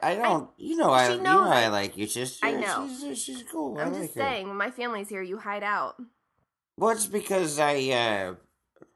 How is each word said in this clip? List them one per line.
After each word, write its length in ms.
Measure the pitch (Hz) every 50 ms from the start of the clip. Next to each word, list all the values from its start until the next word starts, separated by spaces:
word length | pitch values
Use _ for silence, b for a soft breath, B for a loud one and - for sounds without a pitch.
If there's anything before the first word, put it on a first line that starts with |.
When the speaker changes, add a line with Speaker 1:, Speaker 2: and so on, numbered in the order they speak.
| -
Speaker 1:
I 80 | 156
Speaker 2:
I 40 | 180
Speaker 1:
don't, 340 | 208 240 220 175 151 - - _
you 200 | - - 269 330
know, 140 | 330 302 165
I, 160 | 131 127 127
Speaker 2:
she 60 | 123 123
Speaker 1:
you 60 | 120 381
know 180 | 370 381 392
Speaker 2:
knows 80 | 370 -
Speaker 1:
I 120 | 147 123 113
Speaker 2:
I 40 | 110
Speaker 1:
like 280 | 104 101 98 98 -
your 100 | 95 107
sister. 380 | 107 - 120 127 131 - - 214
Speaker 2:
I 60 | 226 -
know. 340 | 254 208 196 151 107 - 92 254 254
Speaker 1:
She's, 180 | 285 285 - - -
she's 200 | - 262 247 233 -
cool. 260 | 320 320 302 262 214 151
I 20 | 156
Speaker 2:
I'm 80 | 175 180
Speaker 1:
like 80 | 196 170
Speaker 2:
just 100 | - -
Speaker 1:
her. 80 | -
Speaker 2:
saying, 260 | 269 269 247 202 190
when 100 | 196 196
my 120 | 202 202 254
family's 400 | 247 247 240 240 226 202 202 202
here, 120 | 208 190 190
you 140 | 180 190 220
hide 240 | - 208 202 208 202
out. 320 | 208 202 180 143 - - - 247 - _ _ _ _ _ _ _ _ _ _ _ _ -
Speaker 1:
Well, 140 | - 180 226
it's 160 | 226 220 208
because 520 | 180 190 208 202 - 196 190 175 151 147 151
I, 300 | 151 147 147 139 131 135
uh, 460 | 131 120 117 113 104 98 95 90 92 - _ _ _ _ _ _ _ _ - _ _